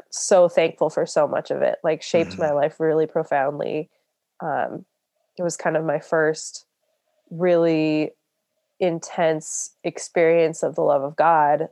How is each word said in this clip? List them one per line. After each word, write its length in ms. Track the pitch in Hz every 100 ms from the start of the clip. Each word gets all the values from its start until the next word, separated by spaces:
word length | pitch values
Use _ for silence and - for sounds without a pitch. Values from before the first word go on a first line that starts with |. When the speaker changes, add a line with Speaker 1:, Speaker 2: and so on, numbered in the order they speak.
| _
Speaker 1:
so 380 | - - 190 175
thankful 420 | 175 165 - 156
for 160 | 156 160
so 220 | 165 147
much 240 | 156 -
of 100 | 135
it, 160 | 123 -
like, 180 | 165 160
shaped 360 | - 175 165 190
my 80 | 156
Speaker 2:
Mm-hmm. 80 | 143
Speaker 1:
life 240 | 151 -
really 280 | 160 156 156
profoundly. 840 | 165 156 143 135 147 - 156 160 _ _ _ _ -
Um, 460 | 170 131 127 - 190 _ _ _ _ -
it 60 |
was 140 | 175 -
kind 180 | 170 160
of 80 |
my 160 | 160 151
first 640 | - 160 156 160 - - - _ _ _ _ _ _
really 800 | 165 180 170 165 160 156 151 151 - _ _ _ _ _ _
intense 920 | 185 165 - - 160 156 - - - -
experience 800 | 170 - - 147 165 170 160 165
of 120 | 147 170
the 60 |
love 200 | 156 143
of 120 | 139 156
God, 540 | 156 160 147 151 160